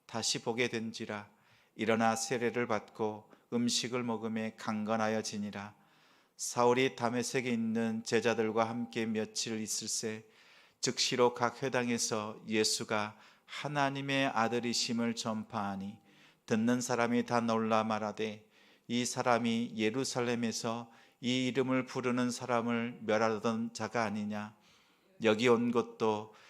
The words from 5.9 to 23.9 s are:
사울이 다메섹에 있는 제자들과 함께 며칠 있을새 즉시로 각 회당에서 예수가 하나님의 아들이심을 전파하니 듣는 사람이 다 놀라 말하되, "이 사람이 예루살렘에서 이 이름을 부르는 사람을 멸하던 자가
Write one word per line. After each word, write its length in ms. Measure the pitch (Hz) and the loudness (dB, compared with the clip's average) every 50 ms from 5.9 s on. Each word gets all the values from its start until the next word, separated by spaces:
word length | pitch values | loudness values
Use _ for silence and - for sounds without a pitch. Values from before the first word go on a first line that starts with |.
| _ _ _ _ _ _ _ _ _ - | _ _ _ _ _ _ _ _ _ -10
사울이 580 | - - - 123 120 120 123 127 131 131 127 | -8 -4 2 4 6 6 6 6 4 2 0
다메섹에 540 | - 120 113 120 123 113 - - 135 120 127 | 0 -2 0 0 0 -2 0 -2 -2 0 0
있는 520 | 120 113 113 113 110 113 113 113 110 113 | 0 0 0 0 0 0 0 0 -2 -4
제자들과 640 | - - 120 113 107 117 113 113 110 110 104 113 113 | -2 2 2 4 4 4 2 2 0 0 2 2 0
함께 380 | 113 117 120 120 117 - 120 113 | 0 0 -6 -6 -4 -4 -4 -2
며칠 560 | 113 110 110 107 107 - - - 120 113 110 | -2 -2 -2 -4 -4 -4 -6 -6 -4 -4 -6
있을새 640 | 110 104 - - 113 107 - - - 110 107 110 - _ _ - - - - - - _ _ - | -4 -4 -6 -6 -4 -4 -4 -4 -4 -4 -8 -8 -14 _ _ -20 -20 -20 -20 -20 -20 _ _ -4
즉시로 540 | - 131 120 - - - 135 123 123 120 120 | -2 -2 0 0 0 0 4 6 6 6 6
각 280 | - 123 117 - - | 4 0 0 0 0
회당에서 800 | 139 131 120 123 120 120 120 113 - - 117 107 104 107 107 - - 107 | -4 0 0 0 0 0 0 -2 -2 -2 -2 -4 -4 -6 -10 -12 -6 0
예수가 680 | 110 107 107 - - - 117 - 113 107 104 107 107 - - - - _ _ | 2 2 2 2 0 -2 -2 -2 -2 -2 -2 -4 -8 -14 -20 -20 -20 _ _
하나님의 840 | - - - - 143 147 143 139 135 139 139 139 139 139 135 135 135 | -14 -12 -8 -6 -4 0 2 0 0 0 -2 -4 -2 0 0 0 0
아들이심을 880 | - 110 113 113 120 120 113 120 113 - - - 117 117 117 117 113 | 2 2 0 2 0 0 -2 -2 -2 -2 -2 -2 -2 0 0 -2 -2
전파하니 840 | - - 117 107 110 107 - - 110 101 101 98 98 95 101 110 - _ _ - - - - _ _ - | -2 -4 -4 -4 -6 -6 -6 -6 -4 -4 -4 -4 -6 -8 -10 -12 -14 _ _ -20 -20 -20 -20 _ _ -2
듣는 360 | - 117 107 113 120 123 127 | 0 2 4 4 4 2 2
사람이 440 | 120 - 123 113 120 117 120 120 120 | 2 0 2 2 2 4 2 0 2
다 160 | - 123 117 | 2 2 2
놀라 440 | 117 117 113 113 113 110 113 110 110 | 2 2 2 2 2 2 2 2 2
말하되, 600 | 110 110 104 107 104 104 - 110 110 104 107 - _ _ _ - - - _ _ - | 2 0 -2 -2 -4 -4 -4 -4 -4 -6 -10 -18 _ _ _ -20 -20 -20 _ _ -2
"이 180 | 120 120 123 | -2 0 0
사람이 680 | 117 - 131 123 127 120 113 120 117 113 113 120 - - | 0 -2 0 4 4 4 4 4 2 0 0 -2 -4 -2
예루살렘에서 1160 | 110 110 110 113 135 131 - - 131 120 120 120 117 120 113 110 - - 117 113 120 117 - - - - _ _ - | 0 0 0 2 0 -2 -2 -2 -2 0 0 0 0 -2 -2 -4 -4 -4 -4 -4 -6 -8 -14 -18 -20 -20 _ _ -6
이 260 | - 117 127 127 127 | -2 0 0 2 0
이름을 400 | 127 117 135 131 131 131 131 123 | 0 0 0 0 2 2 0 0
부르는 460 | - - 131 123 127 120 127 123 123 | -2 -4 -2 0 0 2 2 0 0
사람을 640 | 120 - 123 123 123 117 117 117 117 117 117 120 - - | -2 -4 -2 0 0 0 2 0 -2 -2 -2 -4 -8 -6
멸하던 720 | 113 107 107 107 113 110 110 104 107 120 113 110 117 117 | -2 2 2 4 4 2 2 2 0 0 0 0 -4 -4
자가 300 | - - 107 104 | -4 -6 -6 -4